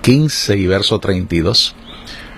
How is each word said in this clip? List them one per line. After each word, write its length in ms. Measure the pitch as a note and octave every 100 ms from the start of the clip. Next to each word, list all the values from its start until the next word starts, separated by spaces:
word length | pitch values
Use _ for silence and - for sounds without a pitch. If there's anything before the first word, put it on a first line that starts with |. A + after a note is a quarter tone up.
quince 520 | - C3+ D#3 - - G2+
y 100 | F#2
verso 320 | F#2+ - G#2+
treinta 360 | - F#2 F2+ E2+
y 40 |
dos. 360 | D#2+ - - - - - - - -